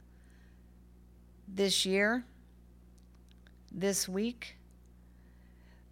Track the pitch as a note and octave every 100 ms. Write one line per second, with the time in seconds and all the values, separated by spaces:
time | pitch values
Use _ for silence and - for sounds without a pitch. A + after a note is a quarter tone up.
0 | - - - - - - - - - -
1 | - - - - - F#3+ G3 F#3 F#3+ F#3+
2 | G#3 B3 A#3+ - - - - - - -
3 | - - - - - - - - G3 F#3+
4 | - F#3 A3+ B3 - - - - - -
5 | - - - - - - - - -